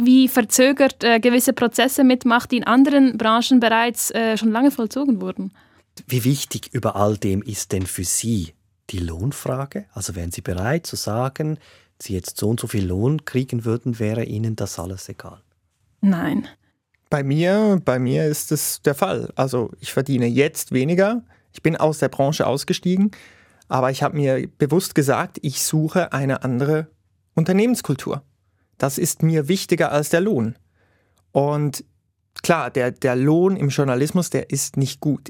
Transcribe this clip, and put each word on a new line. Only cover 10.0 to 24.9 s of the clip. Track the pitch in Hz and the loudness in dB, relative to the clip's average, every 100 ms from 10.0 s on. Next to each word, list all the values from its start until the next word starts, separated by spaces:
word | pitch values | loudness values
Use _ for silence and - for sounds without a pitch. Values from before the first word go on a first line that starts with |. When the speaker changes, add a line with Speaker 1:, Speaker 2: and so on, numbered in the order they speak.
| - 90 | -10 -8
Speaker 2:
wären | 87 | -10
Sie | 90 | -8
bereit | - 90 107 165 - | -8 -4 -2 -4 -4
zu | - | -10
sagen, | - 110 131 - 156 156 _ _ _ - | -6 -4 -4 -4 -6 -6 _ _ _ -18
Sie | - | -8
jetzt | 92 - - | -8 -8 -4
so | 107 | -2
und | 117 | -2
so | 120 | -4
viel | 104 92 | -4 -4
Lohn | 92 120 151 - | -2 -2 -2 -4
kriegen | 127 131 120 117 | -4 -4 -4 -4
würden, | 117 127 117 | -4 -4 -4
wäre | 107 117 | -4 -4
Ihnen | - 107 113 110 | -6 -4 -6 -6
das | 101 - | -8 -8
alles | 87 98 - | -10 -12 -14
egal? | - 87 - _ _ _ _ _ _ | -18 -18 -20 _ _ _ _ _ _
Speaker 1:
Nein. | 196 175 151 - - - _ _ _ _ - | 0 2 0 -4 -6 -12 _ _ _ _ -4
Speaker 3:
Bei | 147 | -2
mir, | 135 151 175 208 214 185 | 0 2 2 2 2 2
bei | - 127 | 2 0
mir | 127 147 156 | 0 0 0
ist | 151 - | -2 -2
es | 151 - - | -4 -4 -2
der | 147 139 | -2 0
Fall. | 190 123 117 - | 0 -2 -4 -2
Also | 135 127 110 - | -2 -2 -4 -8
ich | - | -6
verdiene | - 135 127 120 | -4 0 0 2
jetzt | 120 147 - - | 2 0 -2 -4
weniger. | 127 139 180 202 240 - _ _ | -2 0 2 2 0 -8 _ _
Ich | - | -4
bin | 156 165 | -2 2
aus | 156 151 | 0 0
der | 135 | -2
Branche | - 139 151 - | 0 0 0 0
ausgestiegen. | 135 - 180 180 185 202 - - _ _ _ - | -2 -4 -4 0 2 0 -2 -20 _ _ _ -4
Aber | 131 127 | 0 0
ich | 135 | 0
habe | 143 147 | -2 0
mir | 139 131 127 - | 0 0 -2 -2
bewusst | 143 170 - | 0 0 0